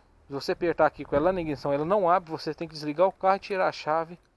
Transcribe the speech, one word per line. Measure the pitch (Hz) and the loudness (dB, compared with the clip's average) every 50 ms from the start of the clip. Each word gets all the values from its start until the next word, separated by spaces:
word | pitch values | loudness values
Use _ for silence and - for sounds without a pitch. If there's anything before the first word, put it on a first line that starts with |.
| _ _ _ _ _ | _ _ _ _ _
se | - 139 | -10 -10
você | 139 - - | -6 -4 -4
apertar | 180 - 175 170 151 - 160 143 | -2 0 0 0 2 4 4 2
aqui | - - 143 | 2 0 -6
com | - 143 | -2 0
ela | 143 151 185 | 2 2 2
na | 190 185 | 0 0
ignição, | 165 156 143 131 - 147 | -2 -4 -4 -4 -2 -2
ela | 143 143 151 | -2 0 0
não | 160 202 220 190 165 | 0 0 2 4 4
abre, | 175 190 175 160 | 4 2 2 -2
você | 160 143 - 160 151 | -8 -8 -6 -6 -8
tem | - 170 160 | -6 -8 -12
que | 156 | -10
desligar | 151 151 151 147 156 180 190 | -8 -8 -4 0 2 2 2
o | |
carro | - - - 190 196 | 2 2 2 2 2
e | 196 | 2
tirar | - - 202 185 185 165 | 0 -4 -2 0 0 0
a | |
chave | - - - 151 156 165 165 165 175 - _ _ _ | -2 -2 -2 -2 -2 -2 -2 -4 -8 -16 _ _ _